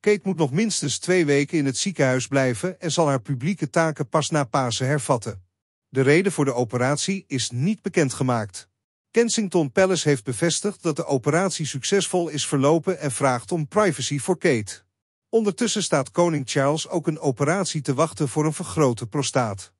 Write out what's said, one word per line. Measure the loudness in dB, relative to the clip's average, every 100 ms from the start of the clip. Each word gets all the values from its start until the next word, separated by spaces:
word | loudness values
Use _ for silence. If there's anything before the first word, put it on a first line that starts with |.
Kate | 4 2
moet | 0 0
nog | 0
minstens | 2 0 -2 -4 -4
twee | 0 2
weken | 4 2 2 0
in | 0
het | -2
ziekenhuis | -4 0 2 2 0
blijven | 0 0 0 -4 -6
en | -4
zal | 0 2
haar | 2
publieke | -2 -4 -4 -4 -2
taken | 0 0 -2 -2
pas | -2 0
na | -2
Pasen | 0 0 -2 -2 -2
hervatten. | -2 0 -2 -2 -12 _ _ _ _ _
De | 0
reden | 4 4 4
voor | 0
de | 0
operatie | 0 -2 0 0 0 -2 -4 -4
is | -4 -4
niet | -2 -2 -2
bekendgemaakt. | -2 0 0 0 0 0 -2 -12 -20 _ _ _ _
Kensington | 0 2 0 0 0 0
Palace | 2 2 2 2
heeft | 0
bevestigd | -2 -2 0 0 -4 -4
dat | -4 -4
de |
operatie | -2 0 2 0 0 -2 -6
succesvol | -6 0 0 2 -2 -2
is | -4 -2
verlopen | 2 4 4 2 -4
en | -4
vraagt | 0 0 0 -2
om | -4 -2
privacy | 2 2 0 -4 -4
voor | -2 0
Kate. | 2 2 -2 -12 _ _ _ _ _
Ondertussen | 0 0 0 -2 -2
staat | 0 0 0
koning | 2 2 2 -2
Charles | 0 2 0 -2
ook | -2 -2
een | -2
operatie | -2 0 0 0 -2 -4
te | -2
wachten | 0 0 0 -2
voor | 0
een | -2
vergrote | -2 -6 2 2 2 -4
prostaat. | -4 -2 0 -2 -4 -14 _